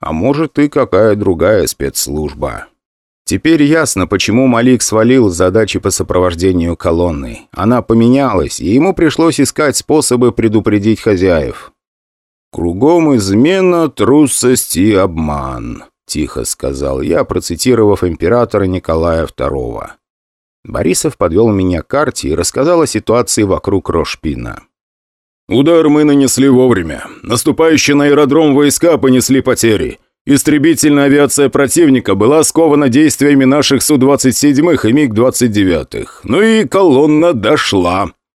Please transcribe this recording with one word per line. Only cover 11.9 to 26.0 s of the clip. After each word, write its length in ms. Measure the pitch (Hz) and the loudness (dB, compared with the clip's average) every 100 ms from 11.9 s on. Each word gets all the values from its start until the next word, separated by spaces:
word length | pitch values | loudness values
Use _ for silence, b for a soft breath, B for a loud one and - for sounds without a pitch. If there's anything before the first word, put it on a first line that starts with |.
| _ _ _ _ _ _ | _ _ _ _ _ _
«Кругом 640 | - 85 90 135 175 160 131 | -6 -6 0 2 2 2 0
измена, 720 | 98 101 139 190 185 175 160 | 0 2 2 2 0 0 -2
трусость 880 | - 107 143 143 - 123 127 - - | -2 2 4 2 0 0 0 -2 -2
и 160 | 104 | 0
обман», 920 | 98 95 80 80 73 65 64 60 60 - _ - | 2 0 -2 -6 -6 -8 -10 -12 -14 -18 _ -10
тихо 380 | 73 71 - | -6 -6 -6
сказал 560 | 57 - - 67 69 67 | -8 -6 -6 -6 -4 -4
я, 240 | 76 82 | -2 -2
процитировав 800 | - - - 82 127 120 104 98 | -2 -6 -6 -4 0 2 2 2
императора 600 | 90 82 82 120 117 104 | -2 -2 -2 0 0 -2
Николая 640 | 95 92 - 80 82 82 76 | -2 -4 -4 -2 -2 -2 -4
второго. 680 | - 65 69 62 55 - - _ _ _ _ _ _ | -6 -6 -6 -8 -10 -14 -20 _ _ _ _ _ _
Борисов 520 | - - 160 180 156 - | -10 -6 -4 -2 -4 -4
подвел 340 | 90 82 117 | -2 0 0
меня 300 | 101 92 85 | 0 -2 -4
к 40 | - | -4
карте 420 | 139 147 - 67 | -4 -4 -4 -4
и 60 | |
рассказал 480 | 80 85 - 143 175 | -4 -4 -2 0 0
о 40 | 151 | 0
ситуации 580 | 113 - 113 117 - | -4 -2 -2 0 -2
вокруг 440 | 101 92 - 98 - | 0 -2 -2 -4 -2
Рошпина. 760 | 82 73 - 78 64 58 50 - _ _ _ _ _ _ _ - | -4 -4 -6 -8 -8 -10 -14 -20 _ _ _ _ _ _ _ -4
«Удар 400 | 110 139 165 156 | 0 2 2 4
мы 160 | 151 | 2